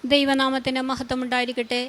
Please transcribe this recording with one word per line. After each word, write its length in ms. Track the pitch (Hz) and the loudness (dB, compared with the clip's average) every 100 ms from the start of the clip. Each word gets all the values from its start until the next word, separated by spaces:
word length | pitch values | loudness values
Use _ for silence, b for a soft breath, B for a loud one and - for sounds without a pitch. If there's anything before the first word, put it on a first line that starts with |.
| 254 285 | 4 4
ദൈവനാമത്തിന് 640 | 277 269 269 262 262 262 262 | 4 2 2 0 0 -2 -2
മഹത്വം 300 | 254 247 254 247 | -4 -4 -4 0
ഉണ്ടായിരിക്കട്ടെ. 560 | 247 247 254 233 247 | 0 0 -4 -2 -4